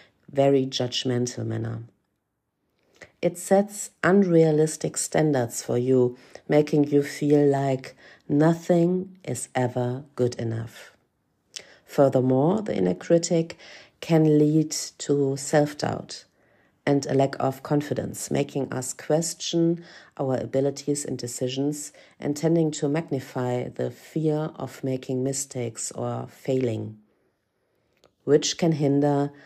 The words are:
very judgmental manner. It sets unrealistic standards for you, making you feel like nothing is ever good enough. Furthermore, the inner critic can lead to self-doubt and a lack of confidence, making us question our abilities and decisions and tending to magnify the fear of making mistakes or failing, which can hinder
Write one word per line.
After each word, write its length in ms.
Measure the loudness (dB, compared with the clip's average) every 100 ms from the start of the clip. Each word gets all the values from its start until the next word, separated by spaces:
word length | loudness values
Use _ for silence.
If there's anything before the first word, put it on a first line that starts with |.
| _ _ -6
very 360 | 2 4 4 2
judgmental 800 | -4 -4 -4 -2 0 -2 -4 -6
manner. 380 | -4 -6 -8 -12 _ _ _ _ _ _ _ _ _ _ -20 -20 -4
It 180 | -4 -2
sets 520 | 2 2 2 -6 -14 _
unrealistic 920 | 4 4 6 6 6 4 2 0 -6 -6
standards 680 | -2 0 2 2 -2 -6
for 160 | -4 -2
you, 380 | 2 4 2 -2 -20 -12 0
making 380 | 2 4 2
you 180 | 2 2
feel 420 | 0 -2 2 4 4
like 500 | 2 0 -2 -6 -20 -20 -14 -2
nothing 880 | 2 4 2 2 2 4 0 -4 -12
is 240 | -10 -8 -6 -2
ever 480 | -2 -2 -4 -4 -8
good 220 | -2 -2 -2
enough. 560 | -6 -6 -8 -14 -20 _ _ _ _ _ _ -18 -18 -20
Furthermore, 800 | -6 2 4 4 2 2 2 0
the 140 | -2 -2
inner 180 | 0
critic 640 | -2 2 2 2 -2 -2 -8 -20 -20 -20 -10
can 380 | 0 4 6 4
lead 320 | 4 2 0
to 640 | -4 -10 -10 -4 0 0 -2
self-doubt 920 | 0 0 0 -2 -6 -6 -10 -18 -20 _ _ _ _ _ 0
and 200 | 0 0
a 80 |
lack 200 | 0 0 0
of 240 | -4 -4
confidence, 640 | -2 -2 -2 -6 -6 -8 -4
making 420 | -4 -2 -4 -6
us 200 | -6 -8
question 880 | -8 -2 0 0 -6 -4 0 2 0 -6 -20 -16 -6
our 200 | -2 -2
abilities 680 | -2 0 0 -2 -4 -4
and 140 | -4 -8
decisions 760 | -8 -6 -4 -2 -2 -4 -10 -18 -20 -8
and 160 | -6 -2
tending 340 | 0 2 0
to 180 | -2 -2
magnify 800 | -2 -4 -6 -6 -6 -2 -4 -4
the 220 | -6 -8
fear 640 | -8 -8 -2 0 0 -4
of 300 | -8 -12 -8
making 400 | -6 -4 -4 -4
mistakes 640 | -2 -4 -6 -6 -8 -8 -10
or 380 | -6 -6 -6 -10
failing, 680 | -10 -2 0 0 -2 -8 -14 _ _ _ _ _ _ _ _ _ _ _ _
which 360 | 2 2 2 -2
can 140 | 0
hinder 600 | 2 2 2 2 2 -2 -6